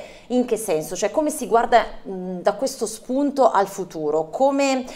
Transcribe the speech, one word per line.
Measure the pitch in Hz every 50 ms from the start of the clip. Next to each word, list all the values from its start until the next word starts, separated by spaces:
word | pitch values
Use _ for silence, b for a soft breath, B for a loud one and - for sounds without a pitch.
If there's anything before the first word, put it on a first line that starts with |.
| B B B B B
in | B 233 247 233
che | 247 226
senso, | 214 - - 165 156 156 - 185
cioè | 175 214 202
come | - 320 302 302
si | 302 - 240
guarda, | 180 214 226 240 240 240 226 190 - - - -
mh, | - 196 185 185 185 180 180
da | 175 208 202
questo | - 269 262 - - 233
spunto | 202 - - - - 254 269 285 285 285 269 254 -
al | - - 202
futuro, | 190 - - 180 175 - 160 156 147 151 160 156 160
come, | - - 262 277 277 277 277 269 269 254 247 B B